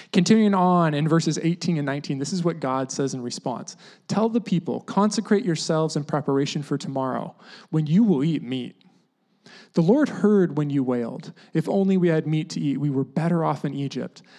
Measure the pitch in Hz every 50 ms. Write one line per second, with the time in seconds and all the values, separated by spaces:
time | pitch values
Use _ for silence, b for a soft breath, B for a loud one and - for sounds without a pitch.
0 | B B - 202 180 - 226 220 220 208 196 190 180 180 180 175 170 160 151 143
1 | 151 160 156 165 160 160 156 - - 170 175 175 - - 170 151 143 139 135 147
2 | 143 - 147 135 139 139 202 185 165 170 165 160 151 131 131 131 135 127 - -
3 | 143 135 135 131 120 120 - - - 147 123 117 - - - B B B B B
4 | B - - 196 214 233 220 240 - - 185 165 - - 120 117 - - - 196
5 | 202 214 208 - 196 - 220 196 - 185 165 151 - - 165 156 160 156 - 151
6 | 143 - - 147 - - 139 139 143 143 - 160 143 - 147 139 - - 135 135
7 | 131 131 127 120 110 - - B B B B B B B - 156 156 143 156 190
8 | 240 214 175 131 139 165 160 135 113 120 127 127 120 - - _ _ _ _ _
9 | _ _ _ _ _ _ _ _ B B B B B B B - 165 165 220 302
10 | 302 - - - - 208 214 202 185 156 143 147 151 143 139 143 131 123 127 120
11 | 117 113 127 - - - b b b b b 160 156 - 202 196 196 190 190 185
12 | 175 175 160 160 151 151 156 156 156 156 - 165 160 147 135 135 143 147 135 135
13 | 135 - - - 156 170 170 170 160 156 151 147 - 147 139 139 143 135 - 127
14 | 120 - - - b b b